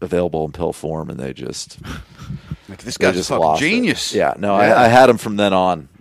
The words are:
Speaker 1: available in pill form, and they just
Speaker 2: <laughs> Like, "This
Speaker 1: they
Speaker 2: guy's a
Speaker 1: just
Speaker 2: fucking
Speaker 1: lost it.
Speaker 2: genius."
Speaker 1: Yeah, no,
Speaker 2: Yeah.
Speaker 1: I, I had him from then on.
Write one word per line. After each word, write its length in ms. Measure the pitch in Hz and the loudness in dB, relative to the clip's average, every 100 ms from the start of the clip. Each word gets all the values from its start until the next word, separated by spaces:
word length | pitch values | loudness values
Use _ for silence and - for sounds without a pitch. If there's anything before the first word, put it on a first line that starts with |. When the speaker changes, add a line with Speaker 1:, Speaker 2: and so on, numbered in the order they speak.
Speaker 1:
available 420 | 90 87 87 78 | -4 -2 -2 -2
in 80 | 78 | -6
pill 220 | 73 82 | -4 -6
form, 340 | - 76 80 76 | -6 -8 -8 -8
and 100 | 67 | -10
they 140 | 65 | -10
just 460 | 65 65 - - - - - - - | -10 -12 -12 -14 -16 -14 -14 -16 -20
Speaker 2:
<laughs> 460 | - - - - - | -16 -16 -12 -14 -14
Like, 140 | 95 | -16
"This 160 | 120 - | -12 -2
Speaker 1:
they 60 | - | 0
Speaker 2:
guy's 80 | |
a 40 | 90 | 0
Speaker 1:
just 100 | 85 | -2
Speaker 2:
fucking 120 | 120 | 0
Speaker 1:
lost 180 | 80 78 | 2 2
it. 20 | 151 | 0
Speaker 2:
genius." 460 | 233 226 - - | 0 0 -2 -4
Speaker 1:
Yeah, 200 | 101 78 - | -2 -2 -2
no, 200 | 101 98 | -2 2
Speaker 2:
Yeah. 140 | 107 | 4
Speaker 1:
I, 100 | 113 | 4
I 40 | 117 | 6
had 200 | 123 131 | 8 6
him 80 | 113 | 4
from 200 | 117 101 | -2 0
then 180 | 101 | 2
on. 340 | 92 92 85 67 _ | 2 2 0 -6 _